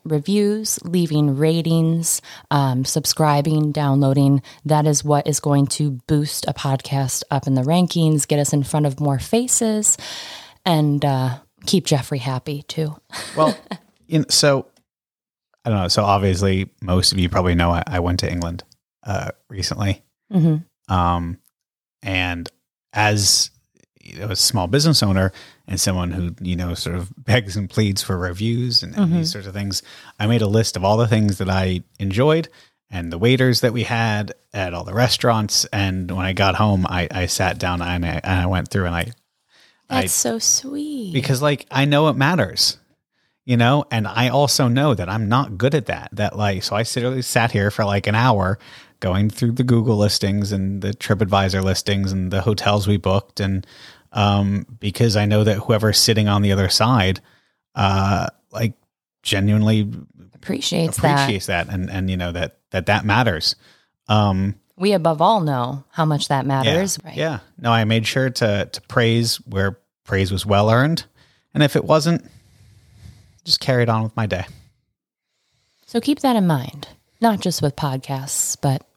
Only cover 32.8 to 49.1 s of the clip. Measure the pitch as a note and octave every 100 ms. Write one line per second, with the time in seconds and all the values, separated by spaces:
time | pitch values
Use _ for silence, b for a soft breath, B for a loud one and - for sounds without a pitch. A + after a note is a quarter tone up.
32.8 | _ F#2+ E2+ E2+ A2+ B2+ C3 A#2+ B2 A#2+
33.8 | G#2 A#2 A2+ G#2 G2+ - _ G#2+ F#2 F2
34.8 | F2+ G2 B2 - B2 A2+ G#2 - - G2+
35.8 | G2 F#2 F2+ F#2 F#2 F#2 G2 F2 G#2+ G2
36.8 | F2+ F2+ F2 F#2 F2 - F#2 - F#2 F2+
37.8 | F2 F2+ F2 E2 - F#2 F2+ F#2 - G2+
38.8 | F2+ E2+ F2 - _ _ b b b b
39.8 | _ C4 F#3+ - A#3+ A3+ - - C4+ C#4+
40.8 | D4+ D4 G3+ C#3+ - B2+ D3 C#3+ - C3
41.8 | C#3 C#3+ D#3 B2 C#3 F3 G2 - - -
42.8 | _ _ _ _ _ _ - A#2+ A#2 C#3+
43.8 | C#3+ G3+ G2+ G2+ B2 B2+ C#3+ - B2+ B2
44.8 | D3 A2 F2+ G#2+ G#2 B2 B2+ G2 B2 D3+
45.8 | A#2 - - G2+ G#2 - G#2 G2 - G#2
46.8 | A2+ - B2 C3 A#2+ B2 A#2 G2+ G2+ -
47.8 | G#2 G2+ - A2 B2+ G#2+ F#2 G2+ B B
48.8 | B _ A2